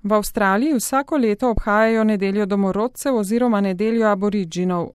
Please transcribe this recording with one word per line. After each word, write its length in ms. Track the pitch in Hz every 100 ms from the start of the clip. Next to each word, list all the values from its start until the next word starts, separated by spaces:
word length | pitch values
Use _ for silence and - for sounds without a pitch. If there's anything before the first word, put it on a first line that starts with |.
| 202
V 60 |
Avstraliji 600 | 214 202 - 202 196 285
vsako 440 | 277 - 269 269 311
leto 320 | 226 208 254
obhajajo 540 | 220 - 208 220 226
nedeljo 420 | 220 214 196 196 202
domorodcev 680 | 202 196 185 233 - 285 247
oziroma 460 | 196 233 247 208
nedeljo 460 | 202 180 220 233 220
aboriginov. 840 | 202 208 208 180 170 180 175 165